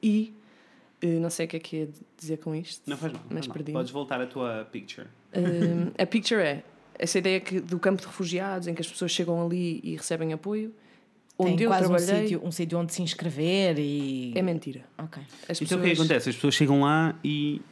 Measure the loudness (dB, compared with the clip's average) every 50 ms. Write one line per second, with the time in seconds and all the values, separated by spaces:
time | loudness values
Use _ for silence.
0 | 4 4 4 4 2 -2 -8 -20 -20 -20 -20 -20 -20 _ _ _ _ _ _ _
1 | 0 0 2 2 0 0 -2 -4 -4 -4 -4 -8 -8 -6 -6 -6 -6 -6 -8 -14
2 | -20 _ _ -16 -8 -6 -6 -6 -4 -6 -6 -6 -6 -8 -14 -14 _ -8 -8 -6
3 | -6 -8 -8 -8 -10 -8 -8 -6 -6 -6 -8 -8 -8 -4 -4 -4 -4 -4 -6 -8
4 | -6 -4 -4 -4 -4 -6 -4 -6 -4 -4 -4 -6 -8 -10 -12 -14 -12 -12 -16 -16
5 | -16 -18 -20 _ _ _ -2 0 0 2 2 2 2 2 2 0 0 -2 0 -2
6 | -2 0 0 -2 0 2 2 2 2 2 0 -2 -8 -14 -20 -20 _ _ -8 -4
7 | -4 0 0 2 2 2 0 0 0 -2 -4 -4 -2 -2 -4 0 2 2 2 2
8 | -2 -8 -8 -6 -4 -2 -2 -2 -2 -2 -4 -4 -4 -4 -4 -4 -6 -8 -6 -4
9 | -4 -2 0 0 0 0 0 0 0 0 0 0 0 -2 -2 -4 -4 -6 -8 -6
10 | -4 -4 -4 -2 -2 -2 -4 -4 -4 -4 -4 -4 -4 -6 -10 -16 _ -20 -20 _
11 | _ _ _ _ _ _ _ _ 2 4 4 4 4 4 4 4 4 4 4 4
12 | 4 4 4 4 4 2 0 0 -2 -4 -4 -4 -4 -2 0 -2 -2 -2 -2 -4
13 | -4 -4 -4 -4 -4 -6 -2 0 0 2 4 4 4 4 4 2 0 0 0 0
14 | -2 -2 -2 -4 -4 -2 0 0 0 2 0 -2 -4 -8 -10 -12 -14 -18 _ -12
15 | -12 -10 -10 -12 -14 -16 -18 -20 -10 -8 -4 -4 -2 0 0 2 4 4 4 6
16 | 4 4 4 4 2 0 -2 2 2 2 4 6 6 6 6 6 6 6 6 4
17 | 4 2 0 -2 -2 -2 0 0 0 0 -2 -4 -6 -12